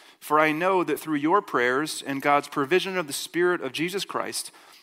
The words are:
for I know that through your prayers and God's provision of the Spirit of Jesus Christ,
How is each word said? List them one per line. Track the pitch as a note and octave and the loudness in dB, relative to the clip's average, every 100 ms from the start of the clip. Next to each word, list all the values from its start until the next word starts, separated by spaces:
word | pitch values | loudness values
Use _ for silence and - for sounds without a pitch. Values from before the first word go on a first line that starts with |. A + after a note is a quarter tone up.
| - _ | -20 _
for | - D3+ | 2 4
I | D#3 | 4
know | D3+ F#3 F#3+ | 2 2 2
that | D#3 C#3 | 2 -2
through | D#3 D3+ | -2 -2
your | D3+ G3+ | 2 2
prayers | G3+ C3+ B2 C3 D3+ - | 2 2 2 2 -2 -6
and | - C#3 | -6 -2
God's | D3 C#3+ - | 2 2 2
provision | - C3+ F#3 F3+ F#3 | -4 0 0 0 -4
of | D3+ | -4
the | |
Spirit | C3+ - E3 F3+ F3 | -6 -6 0 0 0
of | C3 | -4
Jesus | B2 E3+ F#3+ | -4 -4 -4
Christ, | - B2 G2+ A#2 - - - - | -6 -6 -6 -6 -10 -14 -20 -20